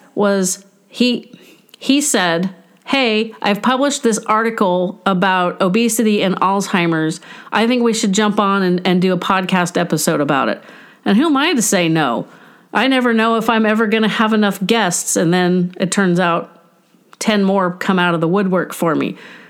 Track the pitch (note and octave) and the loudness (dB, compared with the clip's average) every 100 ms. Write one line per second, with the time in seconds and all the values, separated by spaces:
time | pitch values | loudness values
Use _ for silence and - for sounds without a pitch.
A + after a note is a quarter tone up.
0 | - - G3+ G3 F3+ - - _ _ - | -10 -2 0 0 -2 -4 -12 _ _ -2
1 | B3 A#3+ - - - - _ - - C#4 | 0 0 -6 -20 -20 -20 _ -8 0 0
2 | C#4+ A3 F3+ E3 F#3+ - - _ - C#4 | 2 0 2 0 -2 -6 -20 _ -4 -2
3 | B3 G#3+ A3 - - G#3 A#3+ C4 C#4+ C#4 | 0 0 -2 -4 -2 -2 0 0 0 0
4 | A#3 A3 - G#3+ A3+ A3+ G3 F3+ F3+ - | -2 -2 0 0 0 0 0 0 -2 -4
5 | - F#3 F#3+ F#3 F3+ - F#3+ G#3 A#3 A3+ | -2 0 0 0 0 0 0 2 0 0
6 | A3 G#3 F#3+ G3 F#3 G3 G3 - E3+ D#3+ | 0 2 0 0 0 0 0 0 0 0
7 | D#3 D#3+ - - - - A3+ B3+ A#3 A3 | -2 -4 -12 -20 -4 0 2 2 0 0
8 | G#3 F#3+ G#3+ G#3+ G3+ G3 F#3 F3+ F3+ F3+ | 0 2 0 2 0 2 0 0 0 2
9 | F#3 F3+ - F#3+ F#3 F#3+ F3 F3+ E3+ D#3 | 2 0 0 -2 0 0 0 -2 -2 -2
10 | F3 D#3 C#3+ C#3 A2+ - - - - - | 0 0 0 0 0 -4 -10 -20 -20 -8
11 | - G3+ E4 C4+ D#4 C#4+ - F#3+ E3 D#3+ | 0 2 2 2 2 0 0 0 2 2
12 | C#3 G#2+ - - - - _ - C4 C4 | 0 -2 -6 -14 -20 -20 _ -2 0 2
13 | B3 A3+ A3+ A3+ A3 A3 A3 A3 A3 A3 | 2 2 2 0 0 2 2 2 0 0
14 | A3 G#3+ A3 A3 G#3 F#3+ F#3 A#3 F#3+ E3+ | 0 0 0 2 0 0 0 0 0 -2
15 | - G3 E3+ F3+ F3+ F3+ F3 - F3 - | -4 0 0 2 2 2 0 -4 -4 0
16 | F#3+ F3 F3 E3+ E3+ - _ _ _ _ | 0 2 0 -2 -6 -16 _ _ _ _
17 | _ - - G#3+ F#3+ G3 F3+ F3+ - F#3 | _ -8 -2 0 2 2 0 -2 -2 0
18 | F3 E3+ D#3+ G3 F#3+ F3+ - - E3+ C#3+ | 0 0 0 0 0 -2 -4 -4 -2 0
19 | C3+ - - - | -2 -6 -16 -20